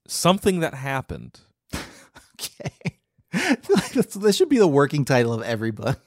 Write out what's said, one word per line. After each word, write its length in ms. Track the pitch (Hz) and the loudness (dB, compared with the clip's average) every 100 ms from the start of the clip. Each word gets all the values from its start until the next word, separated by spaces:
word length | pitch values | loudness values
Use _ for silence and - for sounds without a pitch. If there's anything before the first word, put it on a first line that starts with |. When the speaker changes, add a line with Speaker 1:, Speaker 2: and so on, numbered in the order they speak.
| _ | _
Speaker 1:
Something 520 | - 170 196 208 185 | -2 0 2 0 -2
That 120 | 160 | -4
Happened. 680 | 135 139 135 - 73 60 _ _ _ _ | -6 -8 -8 -8 -14 -14 _ _ _ _
Speaker 2:
<laughs> 80 | - - - _ - _ _ | -14 -14 -20 _ -20 _ _
Okay. 300 | - - 143 - - - _ _ _ | -16 -10 -12 -10 -12 -12 _ _ _
<laughs> 20 | |
I 220 | 185 359 262 | -4 0 -2
feel 200 | - 370 | 2 0
like 160 | - | 2
that's, 240 | 262 - 196 | -2 -2 0
that 180 | 214 | 0
should 140 | 196 359 | 2 2
be 80 | 254 | 4
the 80 | 190 | 6
working 360 | 139 139 151 | 6 2 0
title 300 | 135 131 117 | 2 2 2
of 80 | 117 | -2
every 280 | 113 117 113 | -4 -4 -4
book. 280 | 107 110 - | -4 -4 -6